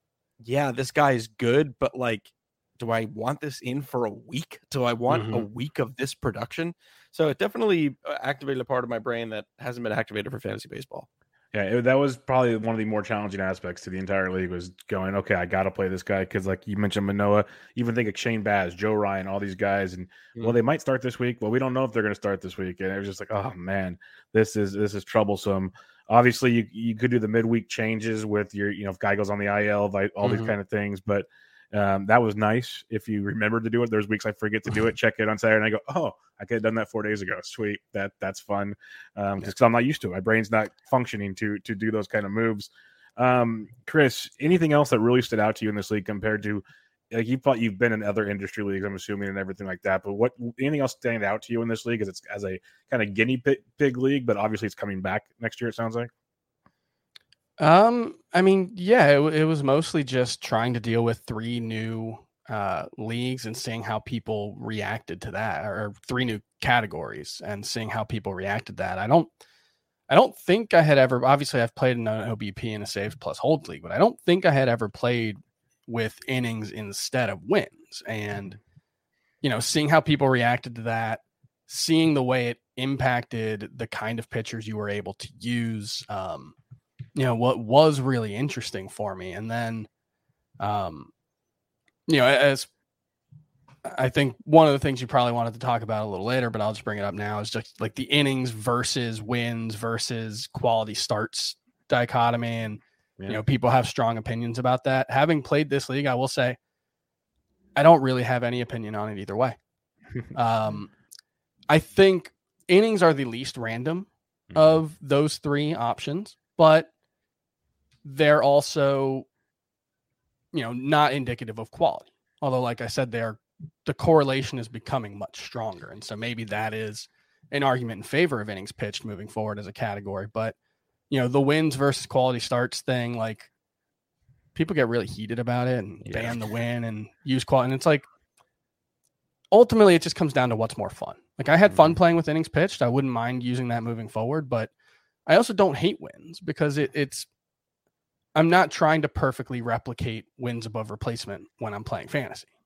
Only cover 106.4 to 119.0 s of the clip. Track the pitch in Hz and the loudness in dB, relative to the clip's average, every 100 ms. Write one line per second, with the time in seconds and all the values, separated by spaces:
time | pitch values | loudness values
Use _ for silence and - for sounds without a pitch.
106.4 | 123 123 _ _ _ _ _ _ _ _ | 0 -2 _ _ _ _ _ _ _ _
107.4 | _ _ _ - 160 160 131 127 120 123 | _ _ _ 6 8 8 6 0 0 0
108.4 | 120 123 120 117 107 107 107 101 95 104 | 0 -2 -4 -6 -8 -6 -6 -8 -6 0
109.4 | 127 - _ _ _ _ - 123 - 135 | -2 -2 _ _ _ _ -12 -12 -10 -2
110.4 | 120 113 107 101 98 _ _ - _ _ | 0 0 -2 -6 -12 _ _ -20 _ _
111.4 | _ _ - 156 - - 190 180 - _ | _ _ 2 2 4 6 6 6 -4 _
112.4 | _ _ - 185 226 208 170 143 127 117 | _ _ 4 6 6 6 6 4 -2 -4
113.4 | 131 127 113 117 139 175 196 _ _ _ | -8 -6 -6 -4 -4 -4 -8 _ _ _
114.4 | - 156 156 160 156 - 135 139 151 - | -2 6 8 8 2 -8 0 2 2 -2
115.4 | 147 143 151 160 117 107 - 165 214 _ | -2 0 0 -2 -2 -4 -4 -6 -8 _
116.4 | _ - 160 156 - _ _ _ _ _ | _ 6 8 8 4 _ _ _ _ _
117.4 | _ _ _ _ _ _ 143 135 151 147 | _ _ _ _ _ _ -10 2 6 6
118.4 | 135 143 - 151 139 139 | 8 6 4 0 2 2